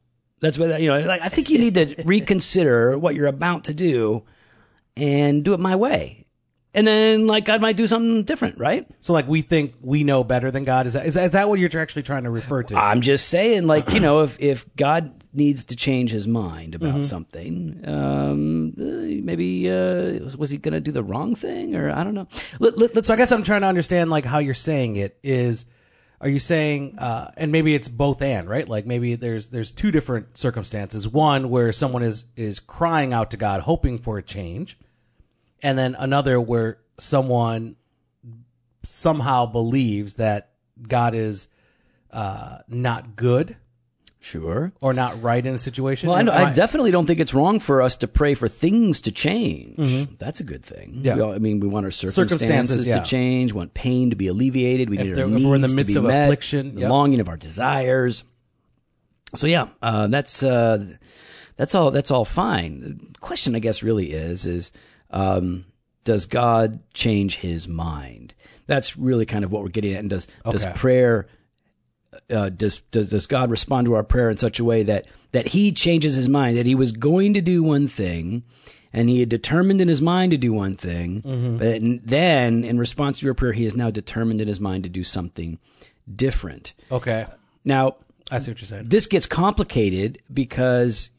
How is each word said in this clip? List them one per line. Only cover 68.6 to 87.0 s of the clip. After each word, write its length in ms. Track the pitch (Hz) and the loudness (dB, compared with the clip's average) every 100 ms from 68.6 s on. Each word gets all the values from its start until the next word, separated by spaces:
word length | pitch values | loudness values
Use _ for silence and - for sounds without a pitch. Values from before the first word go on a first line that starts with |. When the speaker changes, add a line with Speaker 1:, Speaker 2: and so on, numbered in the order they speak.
| - | -4
Speaker 1:
That's 280 | 139 - - | -2 -2 -2
really 280 | 127 120 110 | 0 0 0
kind 180 | 110 | -2
of 80 | 95 | -4
what 120 | 104 | -4
we're 60 | 95 | -4
getting 240 | 107 101 98 | -4 -4 -4
at. 40 | |
And 80 | 101 | -4
does, 160 | 95 - - 113 | -6 -8 -8 -4
does 180 | 107 95 | -2 -4
Speaker 2:
Okay. 80 | 82 | 0
Speaker 1:
prayer, 520 | 131 127 123 113 95 _ _ _ _ _ _ _ _ - - | 2 4 4 2 -2 _ _ _ _ _ _ _ _ -20 -4
uh, 200 | 113 98 | -2 -2
does, 300 | 92 107 - - | -2 -4 -4 -4
does, 180 | 113 101 | -2 0
does 180 | 107 - | -2 0
God 240 | 131 123 | 0 0
respond 340 | 113 - 131 120 | -2 -2 0 2
to 80 | |
our 100 | 117 | 0
prayer 260 | - 123 117 | 2 2 2
in 80 | 107 | 0
such 220 | 117 - | -2 0
a 40 | 117 | 0
way 180 | 113 | 2
that, 220 | 104 101 - - _ | 2 0 -4 -16 _
that 160 | 123 - | -4 0
he 240 | 185 202 | 2 2
changes 440 | - 170 165 151 135 | 2 2 2 2 0
his 120 | 127 | 2
mind, 280 | 143 127 117 | 2 2 2
that 80 | 120 | 2
he 100 | 131 | 2
was 160 | 127 | 2
going 400 | 113 139 180 202 202 | 0 2 4 4 2
to 60 | |
do 200 | 175 175 | 2 2
one 260 | 160 143 143 | 4 2 0
thing 560 | - 92 85 82 117 - _ - - _ | -2 -4 -4 -4 -6 -8 _ -20 -20 _
and 160 | 110 117 | 0 2
he 100 | 123 | 4
had 100 | 117 | 2
determined 500 | 113 - 156 190 196 | -2 0 2 4 4
in 60 | 175 | 4
his 140 | 147 | 4
mind 300 | 160 180 185 | 2 2 2
to 60 | 151 | 2
do 140 | 123 | 2
one 220 | 110 95 95 | 0 -2 -4
thing, 460 | 90 87 87 101 | -6 -4 -4 -6
Speaker 2:
Mm-hmm. 360 | 135 127 123 113 | -6 -4 -2 0
Speaker 1:
but 100 | 117 | 0
n-, 340 | 113 117 120 | 0 0 -2
then 600 | 113 139 180 147 120 117 | 0 2 4 4 2 2
in 140 | 117 120 | 0 -2
response 420 | 120 - 143 135 | -2 -2 -4 -2
to 60 | 139 | -2
your 80 | |
prayer, 200 | 123 127 | 0 -2
he 120 | 110 110 | 0 -2
is 100 | 110 | -2
now 140 | 117 | -2
determined 500 | 104 - 113 113 107 | -4 -6 -4 -2 -2
in 60 | 107 | -2
his 120 | 98 | -4
mind 240 | 101 95 | -4 -4
to 60 | 90 | -6
do 140 | 92 | -8
something 560 | 87 95 87 - 82 82 _ _ - _ - | -8 -8 -8 -10 -10 -12 _ _ -20 _ -16
different. 600 | 104 131 - 90 67 - - - | -4 -2 -2 -6 -10 -14 -16 -8
Speaker 2:
Okay. 340 | 127 | -6